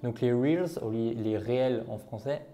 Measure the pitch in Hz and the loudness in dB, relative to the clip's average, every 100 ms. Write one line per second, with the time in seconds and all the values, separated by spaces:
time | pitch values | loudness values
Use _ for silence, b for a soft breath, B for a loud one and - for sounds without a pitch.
0 | 123 117 123 123 135 165 180 160 113 113 | -4 0 2 4 4 4 2 -2 -2 0
1 | 113 113 110 107 104 123 131 120 123 107 | 0 0 0 0 0 2 2 0 -4 -10
2 | - 110 135 147 - | -8 -8 -4 -4 -6